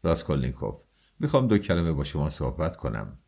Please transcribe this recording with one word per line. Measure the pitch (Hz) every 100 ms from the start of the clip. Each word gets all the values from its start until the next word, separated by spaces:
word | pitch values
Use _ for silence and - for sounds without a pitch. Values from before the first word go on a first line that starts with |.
«راسکولنیکوف، | - 80 - 73 62 64 52 - _ _ _ _
می‌خوام | 147 135 127
دو | 104
کلمه | - 87 85
با | 71
شما | 71 73 76
صحبت | - 69 76 80 -
کنم.» | 62 55 50 -